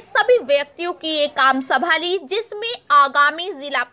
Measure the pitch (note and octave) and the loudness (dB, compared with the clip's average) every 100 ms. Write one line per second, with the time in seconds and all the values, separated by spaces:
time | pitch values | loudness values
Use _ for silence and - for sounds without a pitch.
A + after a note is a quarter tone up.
0 | - A#4 G#4+ B4 C4+ C#4+ C#4+ - F4 F4+ | -4 0 4 2 2 -2 -2 -8 -8 -6
1 | D#4+ D4+ D4 C#4+ C4 C4+ C4 C4+ E4+ D#4+ | -4 -2 -2 2 2 2 0 0 0 -2
2 | F4 F#4 C4+ G4+ A4 G#4 A4+ A#4+ - C#4+ | -2 -4 -4 -6 -6 -8 -8 -8 2 4
3 | C#4 C#4+ D4 D#4 F4+ C#4+ C#4+ C4+ B3 | 4 4 2 0 -8 -10 -6 -6 -4